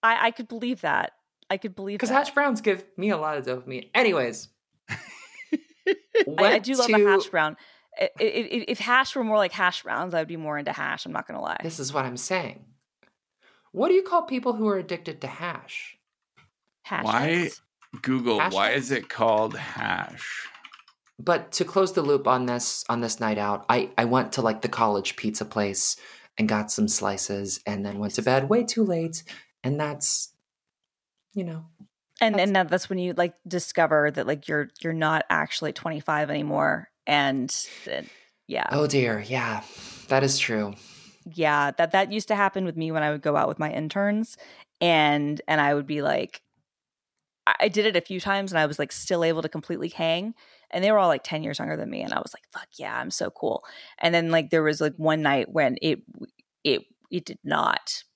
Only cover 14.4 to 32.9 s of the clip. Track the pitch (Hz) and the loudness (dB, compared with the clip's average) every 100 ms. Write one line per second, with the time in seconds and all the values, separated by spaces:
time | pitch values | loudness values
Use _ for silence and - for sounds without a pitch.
14.4 | 254 220 220 196 175 170 170 151 - - | -2 0 0 0 -2 -6 -8 -10 -10 -8
15.4 | 175 160 - - - - _ _ _ _ | -8 -8 -12 -14 -14 -20 _ _ _ _
16.4 | _ _ _ _ - 180 110 110 147 170 | _ _ _ _ -6 -4 0 2 2 2
17.4 | 175 - _ _ _ 113 - 131 120 107 | 0 -6 _ _ _ -8 -2 0 2 2
18.4 | 170 95 104 131 123 131 - - 113 107 | 2 2 2 2 0 -4 -4 0 2 4
19.4 | 110 113 143 - 107 92 - - - - | 2 -4 -10 -6 -4 -4 -4 -10 -12 -12
20.4 | - - - - _ _ _ _ - 165 | -12 -18 -20 -20 _ _ _ _ 0 0
21.4 | 165 - 170 196 190 185 143 139 139 127 | 0 -2 0 2 2 2 2 2 4 2
22.4 | 127 123 - - - 120 117 113 113 107 | 2 0 0 -2 -2 -2 -2 0 0 0
23.4 | 104 101 - 120 - - 120 127 113 - | 0 -2 0 0 2 0 2 2 2 0
24.4 | 113 107 110 - 113 104 95 - 110 107 | 0 0 -4 2 2 2 -2 -4 -4 -4
25.4 | 104 110 104 98 - - - - - - | -4 -2 0 2 2 0 -8 -20 -20 -2
26.4 | 107 107 107 - 107 - 101 98 - 202 | 2 2 0 0 2 2 0 -2 -4 -4
27.4 | 143 - - 101 101 143 208 - 214 131 | -4 -6 -4 -4 -4 -4 -4 -2 2 2
28.4 | 139 226 226 - 214 170 165 160 - - | 4 2 2 0 0 0 -2 -6 -12 -20
29.4 | _ _ 131 147 151 147 - - - _ | _ _ -4 -2 -2 -2 -2 -2 -4 _
30.4 | _ _ _ _ _ _ _ _ _ 208 | _ _ _ _ _ _ _ _ _ -8
31.4 | 175 160 160 _ - _ _ - 220 208 | -8 -8 -14 _ -20 _ _ 0 0 2
32.4 | 190 190 156 180 - | 2 2 2 0 -2